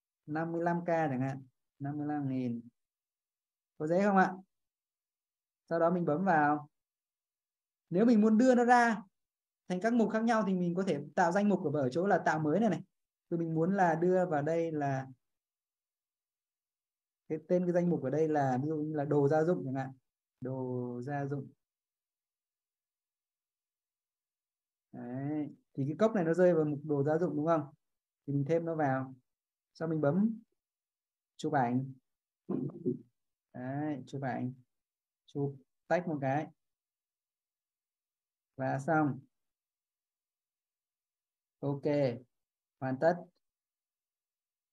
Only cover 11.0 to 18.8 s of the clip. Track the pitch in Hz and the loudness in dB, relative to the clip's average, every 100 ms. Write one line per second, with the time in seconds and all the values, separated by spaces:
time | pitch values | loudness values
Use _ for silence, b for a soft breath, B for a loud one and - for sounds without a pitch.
11 | 147 - 170 196 208 190 151 147 127 165 | -4 0 2 2 2 2 0 -2 -2 0
12 | 196 180 175 160 151 170 226 160 - _ | 0 2 0 0 0 2 2 -2 -8 _
13 | _ _ - 170 165 160 165 196 175 160 | _ _ -8 -4 -2 0 0 2 2 4
14 | 175 185 175 151 147 165 165 151 143 131 | 2 2 2 0 0 -2 -2 -2 -2 -2
15 | 131 127 _ _ _ _ _ _ _ _ | -6 -16 _ _ _ _ _ _ _ _
16 | _ _ _ _ _ _ _ _ _ _ | _ _ _ _ _ _ _ _ _ _
17 | _ _ - 156 - 180 180 175 175 156 | _ _ -8 -6 0 0 2 2 2 0
18 | 135 147 160 151 135 123 147 156 | 0 0 0 2 0 0 -2 -4